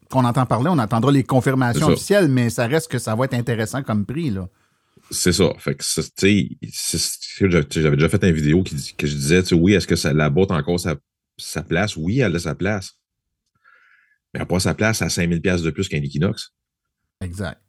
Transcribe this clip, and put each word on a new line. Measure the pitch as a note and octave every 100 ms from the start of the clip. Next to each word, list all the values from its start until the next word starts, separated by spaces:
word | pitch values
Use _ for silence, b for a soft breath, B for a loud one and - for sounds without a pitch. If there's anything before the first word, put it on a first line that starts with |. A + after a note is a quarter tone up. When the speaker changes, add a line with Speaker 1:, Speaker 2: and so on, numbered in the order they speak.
| -
Speaker 1:
qu'on | C3
entend | B2 B2 A#2+
parler, | A#2 D#3
on | D#3+
attendra | A2+ A#2 B2+
les | C#3
confirmations | - C3 C3+ C3 A#2+ A#2+
Speaker 2:
C'est |
ça. | -
Speaker 1:
officielles, | A#2+ - G3+ D#3
mais | B2+ A#2+
ça | B2+ A#2
reste | D#3 -
que | B2
ça | A2+
va | A2
être | C3+
intéressant | A#2+ A#2+ A2+ A2+ C3+
comme | C3 G#2+
prix, | G2 C#3+ D3+
là. | F#2+ F#2 _ _ _ _ _ -
Speaker 2:
C'est | - F2+
ça. | F2 E2+ -
Fait | D2
que | C#2
c'est, | - -
tu | D2
sais, | - G2 G2+ C2 - -
c'est, | - - E2
c'est, | - - - - G2 E2+ C#2+ E2
j'avais | D#2 C#2+
déjà | D#2+
fait | G2
une | G2
vidéo | D#2 D2 F2+
qui | F#2+
dit, | D2 - -
que |
je | D2
disais, | D2 C#2 F#2
tu | F2+
sais, |
oui, | E2+ F2+
est-ce | F#2+ -
que | D#2+
ça, | D#2
la | D2+ D2+
Bolt | D2 F#2+
a |
encore | E2 D#2 F2
sa, | F2 C#2 _ _ _ -
sa | - D#2+
place ? | - E2 G#2+ D#2+
Oui, | E2 B2+
elle | G#2+
a | E2+
sa | E2+
place. | D2 F#2+ G#2 - - _ _ _ _ _ _ b b b b b b _
Mais | -
elle |
n'a |
pas | - F2+
sa | F2+
place | D#2 A2 A2+
à | E2+
cinq | - E2+
mille | E2+
piastres | F#2 F2
de | E2
plus | D2 F#2+
qu'un | D#2
Equinox. | C#2 C#2+ G2+ - - _ _ _ _ _ _ -
Speaker 1:
Exact. | F#2 F#2 F2 -